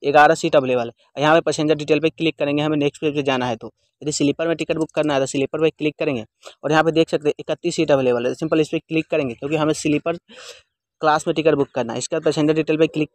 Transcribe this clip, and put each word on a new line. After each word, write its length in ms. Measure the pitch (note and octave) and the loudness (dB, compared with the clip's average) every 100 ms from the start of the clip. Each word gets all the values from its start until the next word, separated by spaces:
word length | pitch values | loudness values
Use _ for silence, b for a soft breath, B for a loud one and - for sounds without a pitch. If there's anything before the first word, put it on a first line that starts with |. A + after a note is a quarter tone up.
ग्यारह 320 | C#3+ D3 D3+ D#3+ | 2 6 6 4
सीट 200 | E3 D3+ | 2 2
अवेलेबल 320 | C3 B2 A#2 | 2 -2 -2
है। 340 | - _ - | -10 _ -2
यहाँ 140 | D3+ E3 | 2 2
पे 60 | |
पैसेंजर 340 | D#3 D#3 D3+ D3 | 2 -2 0 0
डिटेल 240 | D3 D3+ | 2 0
पे 100 | D#3 | 0
क्लिक 280 | - D#3+ - | -2 -4 -2
करेंगे, 240 | C#3+ D3 | -4 -2
हमें 140 | D3+ D3+ | -2 0
नेक्स्ट 240 | C#3+ - | -2 -2
पेज 140 | D#3 D3 | -4 -2
पे 80 | |
जाना 220 | C#3 C3 B2 | -2 -2 -2
है। 100 | A2+ | -6
तो 160 | A2+ _ _ _ | -10 _ _ _
यदि 100 | C#3+ | -8
स्लीपर 360 | - C#3+ C3+ E3 | -2 0 0 -2
में 80 | D#3 | -4
टिकट 220 | D#3 D#3+ | -4 -4
बुक 140 | D#3 | -4
करना 220 | - D3+ | -2 0
है 60 | C3+ | 0
तो 60 | C3+ | -2
स्लीपर 360 | C#3 C3+ D#3 | -2 -4 0
पे 80 | D#3+ | -2
क्लिक 240 | - D3+ - | 0 -6 -4
करेंगे 240 | D#3 B2+ A2 _ B B | -4 -4 -8 _ B B
और 80 | C#3+ | 0
यहाँ 120 | D#3 | 2
पे 80 | D#3+ | 2
देख 180 | D#3 D#3+ | 2 0
सकते 200 | D3+ D3 | 0 -2
हैं 40 | - | -4
इकतीस 340 | - D3+ F3 E3+ | -6 -6 -4 -2
सीट 160 | D3+ | 2
अवेलेबल 360 | C#3 B2+ A#2+ B2 | 2 2 0 -2
है। 60 | B2+ | -4
सिंपल 260 | D#3+ D#3+ | -2 0
इस 80 | D3+ | 0
पर 100 | D#3+ | -2
क्लिक 280 | - D#3+ - | -4 -6 -2
करेंगे 260 | D#3+ C3+ | -2 -2
क्योंकि 220 | A2+ C#3+ D#3 | -6 -4 -2
हमें 180 | D3+ D3+ | 0 0
स्लीपर 420 | D#3 D3 E3+ E3+ _ B B B B _ _ - | 0 -2 -2 -6 _ B B B B _ _ -2
क्लास 260 | D#3 D#3 F3 | 0 0 0
में 60 | D#3+ | 0
टिकट 200 | D#3 C#3+ | 2 2
बुक 120 | C#3 | 0
करना 240 | C3+ A#2 | -2 -4
है। 60 | A#2 | -6
इसके 160 | - D#3+ | -4 -2
बाद 80 | D#3 | 0
पैसेंजर 280 | D#3 D3+ | 0 2
डिटेल 240 | D#3 D3+ D#3 | 2 0 2
पे 100 | D#3+ | 0
क्लिक 220 | D#3 D3+ | 0 -6